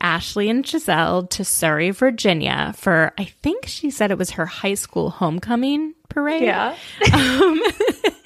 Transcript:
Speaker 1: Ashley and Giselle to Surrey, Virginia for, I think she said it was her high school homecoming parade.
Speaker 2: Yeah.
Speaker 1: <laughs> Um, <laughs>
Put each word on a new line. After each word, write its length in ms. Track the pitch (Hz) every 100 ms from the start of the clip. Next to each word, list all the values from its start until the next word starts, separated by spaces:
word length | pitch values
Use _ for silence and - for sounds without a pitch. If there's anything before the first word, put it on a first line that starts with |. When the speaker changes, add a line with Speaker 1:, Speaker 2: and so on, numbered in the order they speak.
Speaker 1:
Ashley 480 | 175 165 - 208 208
and 160 | 240 269
Giselle 560 | 330 247 160 165 180 185
to 160 | - 190
Surrey, 440 | - 165 151 175
Virginia 840 | 196 254 233 214 165 - 131 147 -
for, 380 | 190 160 160 -
I 80 |
think 400 | 190 - 285 440 -
she 220 | - 294
said 200 | - 208
it 80 | -
was 140 | 180
her 120 | -
high 300 | 170 - 196
school 340 | 202 - 180 165
homecoming 840 | - 175 170 214 240 262 294 311 - _
parade. 320 | - 285 320
Speaker 2:
Yeah. 340 | 233 190 220 320 - -
Speaker 1:
<laughs> 120 | 202
Um, 460 | 285 262 262 370 320
<laughs> 400 | 440 - 440 - - -